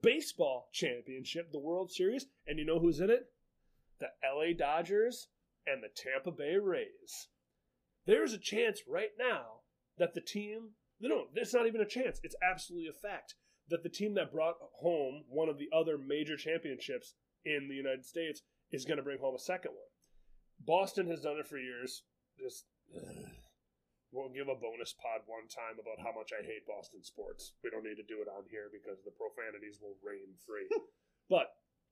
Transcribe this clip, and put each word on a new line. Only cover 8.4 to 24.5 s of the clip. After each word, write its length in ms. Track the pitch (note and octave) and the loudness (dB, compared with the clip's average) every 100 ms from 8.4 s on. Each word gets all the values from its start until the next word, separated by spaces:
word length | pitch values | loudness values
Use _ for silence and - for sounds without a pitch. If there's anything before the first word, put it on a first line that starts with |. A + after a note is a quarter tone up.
| - G#3 A#3 - - | -2 2 2 0 -2
right 240 | E3 G#3+ G#3 | -2 -2 0
now 420 | B3+ F3+ A#2 A2+ _ _ _ - | 0 0 -4 -14 _ _ _ 0
that 160 | F3 | 0
the 80 | F3 | 0
team, 480 | - G#3 G#3 A3 A3 G#3+ _ _ | -6 -4 -4 -6 -10 -16 _ _
no, 240 | A#3 C#4+ - F#3+ | 0 0 0 -4
it's 180 | B3 | 2
not 140 | B3 A#3 | 4 4
even 140 | A3 | 4
a 40 | G#3 | 2
chance, 360 | B3 C4 - | 2 0 -2
it's 140 | E3+ - | -8 0
absolutely 460 | F3+ F3+ - F3 D#3+ | 0 0 -4 -6 -6
a 60 | |
fact, 420 | - G#3 F3 - - _ _ - | -6 -6 -8 -10 -20 _ _ -2
that 140 | E3 | -2
the 60 | E3+ | -2
team 260 | - G#3 G3 | -2 0 2
that 160 | C#3+ | 2
brought 240 | D3 D#3+ E3+ - - | 2 2 0 -8 -2
home 460 | E3+ E3 C3+ D3 B2 | 2 4 2 -2 -4
one 220 | C#3 D#3+ | 2 2
of 100 | C#3+ | 0
the 100 | D3 D#3+ | 2 4
other 220 | E3 D3+ | 6 2
major 400 | C3+ D3 D3+ D3 | 2 0 0 -2
championships 760 | D#3 E3 D#3+ C3 - B2+ - - _ _ | 0 -2 -2 -6 -4 -6 -6 -20 _ _
in 240 | - D3 C#3 | -2 -2 -2
the 80 | C3+ | -2
United 300 | C#3 C3 B2+ | -2 -2 -4
States 360 | E3+ D#3+ D3 - _ _ | -4 -4 -4 -12 _ _
is 140 | C3+ B2+ | -6 -2
gonna 180 | D3 | -2
bring 160 | C3+ C3+ | -2 -2
home 160 | C3+ B2+ | -2 -2
a 40 | |
second 320 | - F#3 D3+ | -2 -4 -4
one. 200 | G#2 - _ _ - - - _ - | -10 -16 _ _ -20 -20 -20 _ -8
Boston 480 | A#2 E3+ F#3+ G3+ F3 | 4 4 6 2 0
has 140 | D#3+ | 0
done 160 | D3 D3+ | -2 -2
it 100 | C#3+ | -4
for 100 | C#3+ | -6
years. 460 | B2+ B2 B2+ - - _ _ - | -6 -6 -6 -8 -14 _ _ -10
Just, 260 | C3 - - _ _ | -10 -10 -16 _ _
<sighs> 20 | F#2 - - - - - _ _ _ _ _ _ | -14 -12 -12 -14 -16 -20 _ _ _ _ _ _
we'll 200 | B2 C3+ | -10 -8
give 160 | C3 | -6
a 80 | C#3 | -4